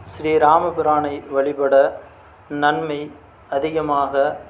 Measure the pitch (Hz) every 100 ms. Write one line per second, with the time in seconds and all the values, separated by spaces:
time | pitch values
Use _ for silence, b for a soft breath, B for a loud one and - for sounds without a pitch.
0 | - - 156 156 147 165 175 165 156 151
1 | 147 143 139 139 139 139 139 135 143 -
2 | - - - - - 147 147 156 160 147
3 | 151 - - - - 139 156 160 151 143
4 | 139 139 147 -